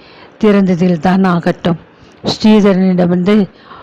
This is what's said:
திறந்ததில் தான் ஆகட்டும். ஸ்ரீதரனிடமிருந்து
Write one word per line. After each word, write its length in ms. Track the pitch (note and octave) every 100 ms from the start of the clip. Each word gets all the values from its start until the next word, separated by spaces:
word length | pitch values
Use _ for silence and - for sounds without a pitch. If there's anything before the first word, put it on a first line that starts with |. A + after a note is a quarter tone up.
| - - - -
திறந்ததில் 600 | G#3+ G3+ F#3+ F3 F3+ E3+
தான் 260 | F#3 F#3+
ஆகட்டும். 540 | F#3+ E3+ F3+ - F3+ F3 - _ - -
ஸ்ரீதரனிடமிருந்து 1120 | - - A3 G#3+ G3+ F#3 F#3+ F3+ F3 F3+ F3+ G#3+ F#3 - - -